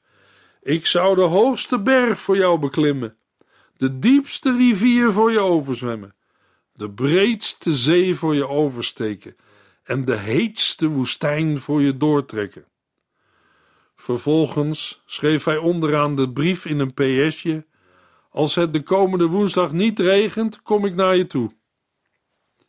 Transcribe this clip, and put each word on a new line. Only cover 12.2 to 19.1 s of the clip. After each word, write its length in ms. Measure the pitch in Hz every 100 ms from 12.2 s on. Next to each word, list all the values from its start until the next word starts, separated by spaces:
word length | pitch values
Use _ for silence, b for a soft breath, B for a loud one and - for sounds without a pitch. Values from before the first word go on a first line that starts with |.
| 139 110 104 - - _ _ _ _ _ _ _ _ _ _ _ _ _
Vervolgens 1040 | - 120 147 160 147 151 147 156 - - _
schreef 380 | - 147 151
hij 120 | 156 156
onderaan 600 | 165 175 156 151 147 139
de 160 | 131
brief 320 | 123 165 180
in 140 | 170 147
een 160 | 135
P 380 | - 135 131 156
S'je: 340 | 151 170 156 - b b b b b b
"Als 240 | - 147
het 180 | 170 170
de 100 | 151
komende 440 | 143 190 190